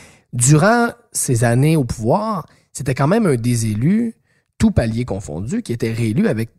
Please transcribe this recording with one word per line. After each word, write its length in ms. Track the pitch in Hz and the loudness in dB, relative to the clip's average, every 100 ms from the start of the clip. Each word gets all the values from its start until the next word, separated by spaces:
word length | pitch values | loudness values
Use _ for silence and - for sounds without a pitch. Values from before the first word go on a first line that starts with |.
| - _ _ | -20 _ _
durant 560 | 123 120 151 190 233 233 - _ | -2 4 6 6 4 0 -4 _
ses 300 | - - 117 | -6 -2 0
années 320 | 120 120 151 160 | 2 2 2 2
au 80 | 120 | 0
pouvoir, 600 | - 110 175 220 196 - _ _ | -2 0 0 -2 -6 -10 _ _
c'était 200 | - 135 | -10 -6
quand 140 | 131 143 | 0 2
même 180 | 220 202 | 2 2
un 100 | 123 | 0
des 320 | 117 117 110 | 0 -2 -2
élus, 480 | 107 139 214 233 - _ _ _ - | 0 0 0 -2 -8 _ _ _ 0
tout 140 | 226 | 0
palier 340 | 185 117 113 123 | 2 0 -2 -4
confondu, 580 | 98 - 76 110 214 | -6 -6 -8 -6 -6
qui 80 | - | -6
était 220 | 117 113 | -4 -4
réélu 340 | 113 113 117 214 | -2 -2 0 0
avec 220 | 113 113 | -2 -6